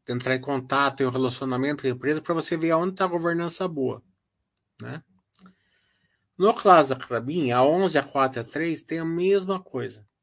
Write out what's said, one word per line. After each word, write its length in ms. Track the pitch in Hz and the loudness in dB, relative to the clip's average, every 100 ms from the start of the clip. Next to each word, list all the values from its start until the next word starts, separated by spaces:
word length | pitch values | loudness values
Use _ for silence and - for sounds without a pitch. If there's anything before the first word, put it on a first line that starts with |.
| - | -8
entrar 280 | 123 127 127 | -4 -2 -2
em 40 | |
contato, 580 | 131 135 127 139 143 139 | -2 -6 -2 0 2 0
ter 80 | 131 | -2
um 40 | |
relacionamento 720 | 131 127 - 131 127 139 147 | 0 -2 -2 -4 -2 -2 -2
com 60 | 131 | -4
a 20 | |
empresa 320 | 127 131 151 | -2 -2 -2
pra 120 | 160 | -2
você 220 | 165 151 165 | -4 -2 -2
ver 140 | 165 | 0
aonde 240 | 165 185 | 2 0
tá 100 | 190 | -2
a 40 | 190 | -2
governança 580 | 175 170 170 170 - - | -2 -2 -2 -4 -4 -6
boa, 340 | 151 127 113 - _ _ _ _ _ _ - | -2 -4 -4 -14 _ _ _ _ _ _ -18
né? 220 | 113 151 - _ _ - 185 _ _ _ _ _ _ _ _ - | -14 -14 -16 _ _ -20 -20 _ _ _ _ _ _ _ _ 2
No 160 | 196 | 2
caso 380 | 226 202 175 135 | 4 8 8 6
da 60 | 127 | 0
Klabin, 560 | - 117 120 170 135 | -4 -6 -4 -2 2
a 120 | 123 | 4
onze, 340 | 135 175 185 151 | 4 4 2 0
a 40 | |
quatro 360 | - 139 135 123 | 0 0 0 -2
e 40 | |
a 20 | |
três 400 | 117 143 170 156 | -8 -4 -4 -4
tem 140 | - 165 | -6 -6
a 60 | |
mesma 560 | 165 170 185 196 190 190 | -4 -2 2 2 0 -6
coisa, 460 | - 131 117 107 104 _ | -6 -8 -8 -12 -20 _